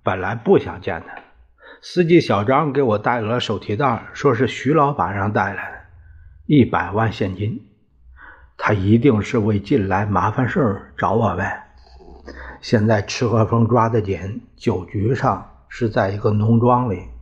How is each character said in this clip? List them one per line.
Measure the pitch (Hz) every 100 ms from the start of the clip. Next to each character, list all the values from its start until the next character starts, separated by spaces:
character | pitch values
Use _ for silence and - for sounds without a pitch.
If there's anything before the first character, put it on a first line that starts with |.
本 | - 95
来 | 92
不 | 117 190 175
想 | 98 90
见 | - 82 -
他。 | - - _ _ _ - -
司 | - 175
机 | 165 170
小 | - 101
张 | 101 135 156
给 | 135
我 | 131 104
带 | 135 120
了 | 107 120
手 | - 123
提 | - 104
袋， | 143 110 -
说 | - 147
是 | 117 127
徐 | - 127
老 | 156 143
板 | 143 87 101
让 | 101
带 | 107 98
来 | - -
的， | - - - - - - - -
一 | 147 110
百 | 87 90
万 | 101 113
现 | - 98 92
金。 | 107 208 - _ _ _ - - - - - -
他 | -
一 | 104 95 117
定 | 143 107
是 | 98 123
为 | 107 101
近 | - 139 98
来 | 95 104
麻 | 95 98
烦 | 107 120
事 | 190
儿 | 123 98 - -
找 | 87
我 | 110 107 90
呗。 | 98 - - - - - - - - - - -
现 | - 113 107
在 | 107
赤 | - - 120
河 | 110 110
峰 | 113 113
抓 | 123 113
得 | 117
紧， | 95 90 95 117 - _
酒 | - 90 90
局 | 107 104
上 | 131 135 98 - - _
是 | - 117
在 | 120 98
一 | 101
个 | 110
农 | 107 110 117
庄 | 123 123 123
里。 | 92 - -